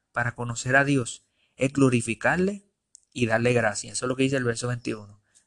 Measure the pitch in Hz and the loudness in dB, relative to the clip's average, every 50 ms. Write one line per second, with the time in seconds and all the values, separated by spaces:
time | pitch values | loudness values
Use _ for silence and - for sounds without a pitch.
0 | _ _ _ 117 117 120 - - 120 120 117 - - 127 131 139 139 143 143 131 | _ _ _ -4 -4 -4 -4 -6 -8 -6 -6 -6 -2 2 2 4 4 4 2 0
1 | 113 - - - _ _ _ _ _ _ _ - 131 135 139 139 135 127 123 120 | 0 -4 -10 -16 _ _ _ _ _ _ _ -2 -2 -2 4 4 4 4 4 2
2 | 113 113 110 - - 123 156 180 185 196 208 196 - _ _ _ _ _ - _ | 0 -2 -4 -2 0 0 0 2 0 -2 -4 -6 -14 _ _ _ _ _ -20 _
3 | _ _ _ 123 123 110 110 117 120 123 123 120 113 104 104 - - 113 107 - | _ _ _ -2 0 0 2 2 2 2 2 4 2 0 -2 -4 -8 -10 -8 -6
4 | 127 127 131 131 131 135 139 131 123 120 117 113 123 120 123 120 - 123 113 107 | -4 -2 0 0 0 0 0 0 0 -2 -2 -2 -4 -6 -6 -6 -6 -8 -8 -8
5 | 104 101 104 _ _ _ _ _ _ | -10 -16 -20 _ _ _ _ _ _